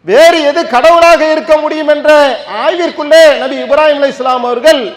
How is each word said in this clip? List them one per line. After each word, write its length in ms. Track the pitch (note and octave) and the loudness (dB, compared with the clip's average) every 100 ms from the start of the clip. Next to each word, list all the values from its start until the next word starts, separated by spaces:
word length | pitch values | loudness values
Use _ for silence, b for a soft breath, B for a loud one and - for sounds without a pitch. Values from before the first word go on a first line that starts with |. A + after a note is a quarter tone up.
| D#3+ | 0
வேறு 280 | A#3 E4 E4+ C#4+ | 2 4 2 0
எது 120 | D4 - | -2 -2
கடவுளாக 500 | B3 D#4 E4+ E4+ D#4+ D#4 | 0 2 4 4 2 0
இருக்க 200 | D#4 D#4 D#4 | -2 0 -2
முடியும் 300 | D4+ D4+ D4+ | 0 -4 -2
என்ற 160 | D4 D4 D4+ C#4 A3+ - G3+ | -2 2 2 2 -2 -10 -6
ஆய்விற்குள்ளே 580 | C4+ F4 E4 A#3+ D4 D#4+ D#4 B3+ | -4 -4 -6 -6 0 4 4 2
நபி 140 | C4 C4+ | -4 -8
இப்ராஹிம் 340 | B3 C#4+ D4+ C#4+ | -4 0 0 0
அலைஹிஸ்ஸலாம் 460 | C#4 B3 B3+ B3+ A#3+ | -4 -4 -4 -4 -4
அவர்கள் 320 | B3 D4 D4+ G3+ | 0 0 0 -2